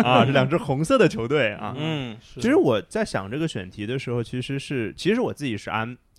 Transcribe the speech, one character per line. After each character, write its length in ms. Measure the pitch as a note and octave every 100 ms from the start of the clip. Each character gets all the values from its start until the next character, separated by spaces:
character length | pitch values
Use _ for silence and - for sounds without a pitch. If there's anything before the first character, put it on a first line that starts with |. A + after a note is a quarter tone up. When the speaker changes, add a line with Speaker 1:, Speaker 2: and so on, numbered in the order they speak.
Speaker 1:
啊， 220 | B2 B2+
Speaker 2:
<laughs> 20 | A#2+
Speaker 1:
这 60 |
两 180 | C#3 C3
支 60 | E3+
红 280 | C#3 C3+
色 140 | D#3+ C4+
的 80 | F3
球 220 | - A#2
队 240 | D3 A2+
啊。 240 | G#2 G#2 B2+
Speaker 3:
嗯。 400 | D#3 D#3 B2+ A2
Speaker 2:
是。 200 | - C3+
Speaker 1:
其 80 | A3
实 80 | D#4
我 260 | E3 G#2+
在 220 | - G#3+
想 260 | G#3 A#2 G2
这 80 | C3
个 80 | D#3+
选 240 | A#2 F#2
题 160 | G#2 G#2
的 100 | C3+
时 140 | C3
候， 100 | A#2+
其 220 | A#2 B2+
实 160 | B2 C#3
是， 340 | - C3+ G#2 -
其 180 | -
实 60 | A#3
我 120 | F#3+
自 120 | -
己 120 | C#3+ G#2
是 140 | -
按 260 | G#2 A2+ B2 _